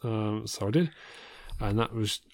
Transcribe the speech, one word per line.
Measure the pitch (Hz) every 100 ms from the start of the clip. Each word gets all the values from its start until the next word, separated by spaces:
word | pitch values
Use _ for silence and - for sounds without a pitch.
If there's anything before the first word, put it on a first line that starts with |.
Um, | 123 110 107 107 110
so | - 101
I |
did, | 139 170 - - - - - - -
and | 110 104
that | 113
was | 113 104 - -